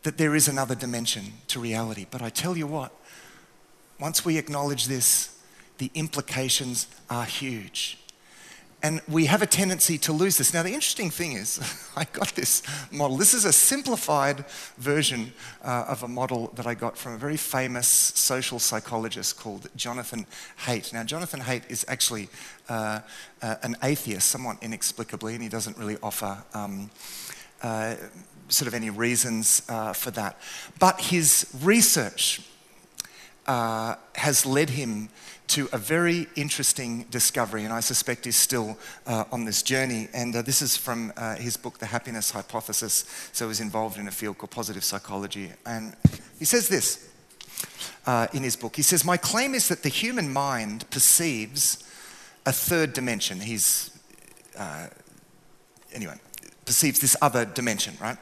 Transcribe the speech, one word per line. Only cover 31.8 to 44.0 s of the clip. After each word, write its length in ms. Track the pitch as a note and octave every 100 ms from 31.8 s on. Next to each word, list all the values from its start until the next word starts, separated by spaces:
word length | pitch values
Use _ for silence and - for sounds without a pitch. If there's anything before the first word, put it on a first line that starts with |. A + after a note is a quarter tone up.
| - E3 G#2+ - - - - - - - - - - - - - -
uh, 480 | B2+ A2+ A2 A2+ - - -
has 280 | D3+ C3+
led 240 | C3+ C3+ D#3
him 400 | C3 B2+ G#2+ G#2+ - - - -
to 200 | - C3+
a 60 | B2
very 480 | G#2 D#3+ E3+ E3+ D#3+ -
interesting 680 | D3 - C#3 - B2 A#2 A2
discovery, 540 | A#2+ A#2 - A2+ A2
and 80 | G#2+
I 80 | A2+
suspect 460 | A2+ B2 - A#2+ B2
he's 100 | A2+
still, 400 | - C3 A2 G#2+ - - -
uh, 180 | A2+ G#2+
on 140 | B2+ A2
this 160 | G2+
journey. 460 | - C3 C3 A#2 G#2+
And, 240 | C3 A#2+ A#2
uh, 60 |
this 180 | A#2+ C3
is 160 | C#3 -
from, 360 | - A#2 A2+ -
uh, 200 | A#2 G#2
his 200 | A#2+ A2
book, 220 | B2 -
The 80 | A2+
Happiness 440 | A#2 B2+ A2+ G#2
Hypothesis. 720 | A2 - A#2 - G#2+ A2 - - - -
So 160 | - A2+
he's 120 | G#2+
involved 380 | A2 A2 A2
in 100 | G2